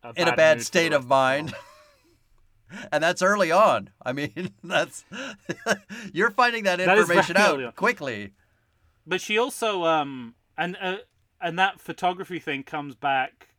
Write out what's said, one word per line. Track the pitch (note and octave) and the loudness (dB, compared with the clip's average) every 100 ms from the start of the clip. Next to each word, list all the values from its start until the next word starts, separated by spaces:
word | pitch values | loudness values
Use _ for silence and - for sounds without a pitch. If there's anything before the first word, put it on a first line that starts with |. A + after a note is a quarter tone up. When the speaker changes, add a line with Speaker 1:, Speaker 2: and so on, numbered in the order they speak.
Speaker 1:
a | - C3 | -12 -2
Speaker 2:
In | D#3+ | 0
a | |
Speaker 1:
bad | D#3 | 4
Speaker 2:
bad | D#3 B2 | 4 4
Speaker 1:
mood | |
for | A2+ | 2
Speaker 2:
state | F3+ E3 | 0 2
Speaker 1:
the | D3+ | 0
Speaker 2:
of | |
Speaker 1:
rest | |
of | B2 | 4
the | C3+ | 4
Speaker 2:
mind. | C3 C#3 D#3 | 4 2 -4
Speaker 1:
film. | - - | -12 -18
Speaker 2:
<laughs> | - _ _ _ _ _ _ _ _ _ G3+ - | -20 _ _ _ _ _ _ _ _ _ -16 -4
And | D3+ | 0
that's | D#3+ - | 0 2
early | F#3 G#3 E3+ | 2 2 2
on. | F3 F#3 A#2 G2 _ | 4 4 2 -4 _
I | - | -8
mean, | C3+ D3 - F#3 _ | -6 -6 -8 -10 _
<laughs> | |
that's, | E3+ F3 E3 - _ A#3 C4 G#3 - E3 | -4 -2 -2 -8 _ -14 -12 -14 -12 -8
<laughs> | A#3 G3+ _ A3 G#3 | -4 -4 _ -14 -10
you're | - A#3 | -2 -2
finding | - A#3+ A#3 | 2 0 2
that | G3 F3+ | -2 0
Speaker 1:
That | F3+ G3+ | 4 4
is | F3+ | 6
Speaker 2:
information | F3 F#3 F#3+ | 4 4 4
Speaker 1:
very | G#3 | 4
Speaker 2:
out | C#3+ | 2
Speaker 1:
early | A#2+ | -6
on. | |
Speaker 2:
quickly. | - G#3 - C#3 G#2+ G2 _ _ _ _ _ _ _ D#3 | -2 -2 -2 -6 -8 -10 _ _ _ _ _ _ _ -8
Speaker 1:
But | F#3 | -6
she | - G#3+ | -2 -2
also, | C4 - A3+ G3 | -2 -2 -4 0
um, | E3 D#3+ C#3+ C3 A#2 _ _ - | 2 0 -2 -8 -14 _ _ -8
and, | E3+ F#3+ | -6 -4
uh, | F#3 G3 B4 _ _ _ | -6 -8 -12 _ _ _
and | F3 E3 | -6 0
that | F#3+ F#3 | 0 0
photography | - E3 F3+ F3+ F#3+ E3+ | -14 -4 -4 -4 -10 -8
thing | D#3+ C#3 | -6 -8
comes | C3+ D#3 C#3+ A#2+ | -6 -10 -10 -6
back | C#3+ C3+ C3 _ - | -2 0 -2 _ -20